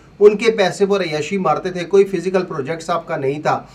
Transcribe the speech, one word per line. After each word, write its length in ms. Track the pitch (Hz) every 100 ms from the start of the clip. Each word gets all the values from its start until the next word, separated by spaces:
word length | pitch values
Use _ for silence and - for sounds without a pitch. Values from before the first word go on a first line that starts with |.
| - -
उनके 300 | 208 208 233
पैसे 320 | 208 180 - 196
पर 160 | 196
अय्याशी 360 | 170 151 147 196
मारते 320 | 170 147 185
थे, 120 | 180 165
कोई 180 | 196 196
physical 380 | 175 180 185
प्रोजेक्ट्स 460 | 180 156 135 160 -
आपका 260 | 226 - 156
नहीं 220 | 135 147
था। 160 | 151 127 -